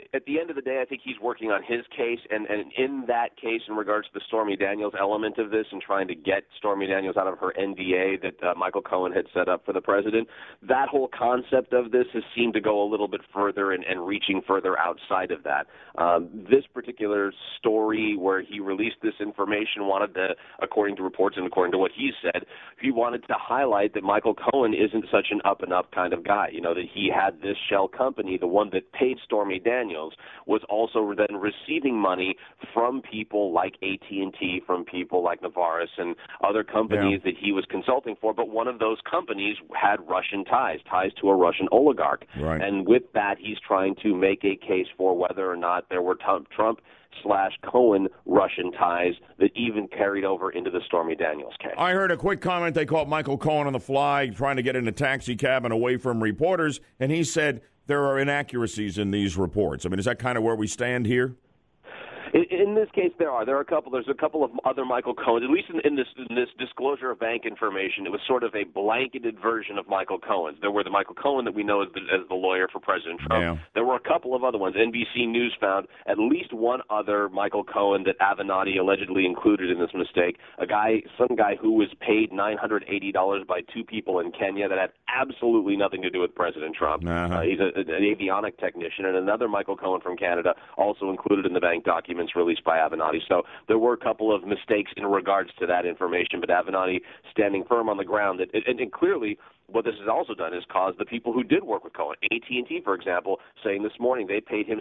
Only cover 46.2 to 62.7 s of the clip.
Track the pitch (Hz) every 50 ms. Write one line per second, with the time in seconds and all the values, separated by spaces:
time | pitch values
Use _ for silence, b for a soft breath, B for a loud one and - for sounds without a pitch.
46.2 | - 101 98 87 73 - - - 107 110 117 - b b b b b b - -
47.2 | - 104 101 98 98 95 - - - - - 123 127 117 104 95 95 95 B B
48.2 | B - 87 101 95 87 - - 90 90 85 - - 87 85 87 87 90 87 B
49.2 | B B B - 92 101 - 117 117 117 107 107 101 92 - - 104 101 101 101
50.2 | 98 95 95 87 90 95 - 90 90 92 87 90 - - - 85 82 82 82 78
51.2 | 85 80 76 73 69 60 - - - - - - 156 180 185 190 196 185 175 143
52.2 | 135 190 202 - - 180 180 175 175 170 151 165 151 131 151 160 151 143 151 156
53.2 | 151 139 139 - - 156 156 151 147 143 135 123 - - 135 139 143 143 143 139
54.2 | 139 127 101 87 131 139 139 131 120 131 131 127 120 113 101 - 147 135 135 131
55.2 | - - 123 104 - 131 127 131 120 120 113 113 120 123 127 123 - 131 120 113
56.2 | 110 110 104 - 151 175 190 170 165 151 135 b b b b - 127 135 156 165
57.2 | 165 - - 165 156 147 139 117 b b b b _ - 143 143 139 139 135 135
58.2 | 135 139 143 143 143 - - 123 117 110 - - 107 101 85 101 104 98 98 104
59.2 | 101 95 82 90 98 82 - 104 101 78 69 65 - 85 92 95 95 123 120 -
60.2 | 117 127 123 117 110 113 113 107 107 104 - - 123 123 123 123 123 107 127 123
61.2 | 127 131 123 - _ _ _ _ _ _ _ _ B B B B B B B B
62.2 | B B - 151 175 175 185 175 202 202